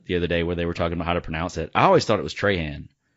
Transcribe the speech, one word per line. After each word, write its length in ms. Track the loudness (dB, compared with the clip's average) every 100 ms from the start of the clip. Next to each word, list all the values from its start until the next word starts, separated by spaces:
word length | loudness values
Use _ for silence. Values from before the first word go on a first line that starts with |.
| _
the 100 | -2
other 100 | 0
day 160 | 0
where 140 | 0 -2
they 100 | -2
were 80 |
talking 200 | 0 -2
about 120 | -2 -2
how 80 |
to 60 | -2
pronounce 360 | -2 -6 -6 -4
it. 140 | -2
I 100 | 2
always 200 | 6 4
thought 140 | 4 0
it 40 |
was 120 | 0
Trahan. 540 | -2 0 0 -2 -8 -14 _ _